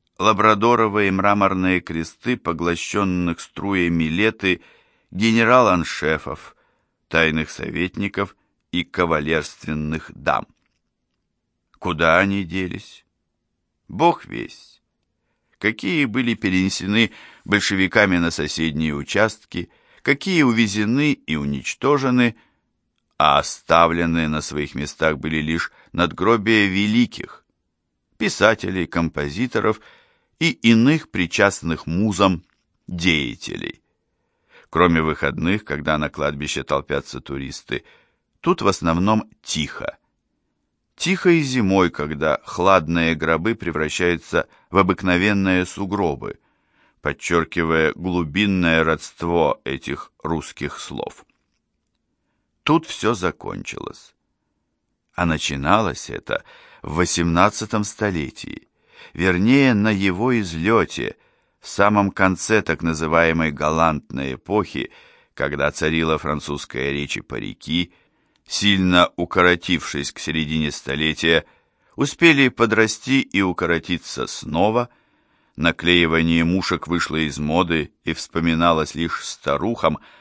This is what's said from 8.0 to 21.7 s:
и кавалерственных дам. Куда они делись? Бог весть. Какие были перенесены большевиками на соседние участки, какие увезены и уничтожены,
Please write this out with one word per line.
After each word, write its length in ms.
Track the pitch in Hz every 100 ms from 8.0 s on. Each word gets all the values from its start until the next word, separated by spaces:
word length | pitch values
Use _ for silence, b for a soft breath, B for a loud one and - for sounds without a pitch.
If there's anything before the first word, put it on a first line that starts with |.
| 98 - 98 - _ _ _
и 120 | 90
кавалерственных 1300 | 82 - 87 78 73 80 76 - - 76 76 80 - -
дам. 320 | 71 - - _ _ _ _ _ _ _ _ _ _ _ _ _
Куда 400 | 95 78 82 82
они 260 | 98 98
делись? 600 | 90 92 92 95 - - _ _ _ _ _ _ _ _ _
Бог 380 | 95 165 - -
весть. 560 | 57 - - - _ _ _ _ _ _ _ _ _
Какие 460 | 104 113 - 170 135
были 280 | 110 120
перенесены 800 | 113 98 92 95 - 95 104 110 B B B -
большевиками 720 | 104 - 98 95 110 104 90
на 140 | 85
соседние 640 | - 76 - 80 73 80 73
участки, 720 | - 98 110 - _ 95 85 b b b
какие 400 | - 143 - 180
увезены 720 | 135 113 110 101 104 127 147
и 220 | - - 76
уничтожены, 1000 | 71 69 -